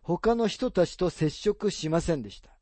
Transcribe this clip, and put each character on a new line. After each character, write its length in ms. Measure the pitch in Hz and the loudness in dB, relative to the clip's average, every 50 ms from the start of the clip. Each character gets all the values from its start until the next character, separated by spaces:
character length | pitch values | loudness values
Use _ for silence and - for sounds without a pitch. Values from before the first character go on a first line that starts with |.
| _ | _
他 320 | - 175 175 - 220 233 | -4 -4 0 2 2 2
の 120 | 233 233 | 4 2
人 220 | 196 - - 254 247 | 0 0 -2 -4 0
た 160 | - 190 170 | 2 2 2
ち 120 | - - | 2 2
と 120 | - 185 170 | -2 -2 -2
接 220 | - - 156 151 | 0 0 -2 -2
触 400 | - - - 208 208 - - 202 | -2 0 -2 -2 -2 0 -2 -2
し 180 | - - 156 156 | -2 -2 -2 0
ま 100 | 160 170 | 0 0
せ 160 | 143 165 165 | 2 0 -2
ん 60 | 139 | -2
で 80 | 110 98 | -4 -10
し 120 | - - | -14 -16
た。 100 | - - - _ | -20 -20 -20 _